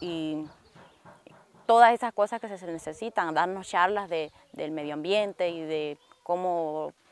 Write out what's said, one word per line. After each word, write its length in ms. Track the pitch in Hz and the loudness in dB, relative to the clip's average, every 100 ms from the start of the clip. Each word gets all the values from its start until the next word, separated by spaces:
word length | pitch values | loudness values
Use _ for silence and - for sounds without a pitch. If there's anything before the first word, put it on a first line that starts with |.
y 440 | 180 165 156 151 156 - _ - - _ - - - - _ _ - | -8 -6 -4 -6 -8 -16 _ -20 -20 _ -20 -20 -20 -20 _ _ 4
todas 260 | 233 233 | 8 8
esas 220 | 233 - | 8 -2
cosas 260 | - 208 233 | -2 -2 -2
que 80 | 220 | -8
se, 80 | 190 | -10
se 100 | 180 | -8
necesitan, 680 | 165 156 156 226 214 170 | -8 -8 -8 -6 -2 0
darnos 340 | 156 175 190 185 | 2 0 -2 -4
charlas 400 | 185 180 208 190 | 2 2 2 -2
de, 220 | 165 151 _ _ | -4 -4 _ _
del 180 | - 151 | -10 -8
medio 240 | 156 147 | -6 -6
ambiente 560 | 147 160 208 202 190 180 | -6 0 0 0 -2 -4
y 100 | 170 | -4
de 380 | 156 156 151 147 _ - | -6 -4 -4 -8 _ -18
cómo, 720 | - 180 185 170 160 156 151 - _ | -6 -4 -2 -2 -2 -4 -8 -12 _